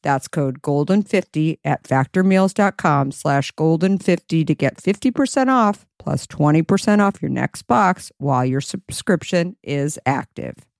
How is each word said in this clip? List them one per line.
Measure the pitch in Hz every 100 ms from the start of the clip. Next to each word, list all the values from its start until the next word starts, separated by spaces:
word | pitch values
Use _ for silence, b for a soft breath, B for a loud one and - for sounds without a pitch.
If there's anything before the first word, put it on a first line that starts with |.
That's | 156 135 -
code | - 139 131
golden | - 143 147 196
fifty | 202 202 - 151 156 - -
at | 143 -
factor | 135 135 185
meals | 185 190 190
dot | - 202 -
com | 175 143 139
slash | - 143 139 139
golden | - 160 165 185 196
fifty | - 170 _ 160 156
to | 151
get | 139 -
fifty | - 202 262
percent | 240 269 - 262
off | 262 208 202 _ _
plus | - - -
twenty | - 147 160
percent | 160 196 - 208
off | 202 -
your | 147
next | 127 135 -
box | - 240 190 185 - _
while | 139 127 127
your | 131
subscription | - 190 - - - 175 - 180 175 -
is | - 143 143 - 127
active. | 135 - - 62 - _